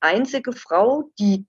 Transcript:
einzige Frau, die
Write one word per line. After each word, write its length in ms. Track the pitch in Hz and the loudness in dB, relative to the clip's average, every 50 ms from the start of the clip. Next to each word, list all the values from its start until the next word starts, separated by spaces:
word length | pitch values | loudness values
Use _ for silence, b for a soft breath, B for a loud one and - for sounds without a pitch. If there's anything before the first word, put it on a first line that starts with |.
einzige 520 | 156 160 180 226 269 262 277 262 - 254 | 0 0 2 0 -2 -2 -4 -6 -6 -6
Frau, 580 | 240 - - - 160 180 208 240 277 302 302 - _ - | -10 -10 -8 -2 2 2 2 2 2 0 -4 -8 _ -2
die 280 | 208 202 196 190 196 | 0 2 2 0 -2